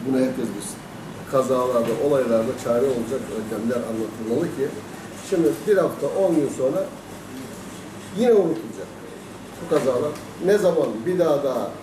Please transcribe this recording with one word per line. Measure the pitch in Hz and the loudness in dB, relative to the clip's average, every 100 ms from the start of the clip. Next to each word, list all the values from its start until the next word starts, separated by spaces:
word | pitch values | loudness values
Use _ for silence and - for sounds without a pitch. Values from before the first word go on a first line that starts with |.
| 123 | 2
Bunu | 131 | 2
herkes | 131 123 117 101 | 2 0 -4 -4
bilsin. | - - - - - - - | -8 -10 -12 -14 -14 -12 -2
Kazalarda, | 135 123 131 127 120 113 110 139 | 0 2 2 2 2 2 0 2
olaylarda | 139 120 113 113 - | 2 4 2 2 -2
çare | 127 120 | 0 2
olacak | 135 120 113 131 113 107 | 2 0 -2 -4 -4 -6
önlemler | 107 107 113 117 | -4 -4 -2 -2
anlatılmalı | 117 110 110 - 110 123 170 - | -2 -4 -4 -6 -2 0 0 -2
ki | 143 - - - - - - | -4 -4 -12 -14 -14 -14 -4
şimdi | 185 160 - - | 2 2 2 4
bir | 196 | 4
hafta, | 170 - 131 | 4 0 -2
on | - 190 | 2 4
gün | 160 135 - | 4 2 2
sonra | 131 - - - - - - - - - - - - - - 180 | 0 2 -4 -8 -14 -16 -14 -12 -12 -12 -14 -14 -14 -14 -10 0
yine | 240 | 6
unutulacak | 220 175 156 - - - - - - - - - - | 6 6 0 -6 -10 -12 -12 -14 -14 -14 -16 -16 -14
bu | - | 0
kazalar. | 151 135 123 147 147 - - | 2 4 2 0 -4 -12 -4
Ne | 175 170 | 2 4
zaman | 185 160 131 110 - | 6 4 2 0 -2
bir | 180 | 2
daha | 160 139 | 4 4
daha | 139 123 101 - | 2 -2 -4 -6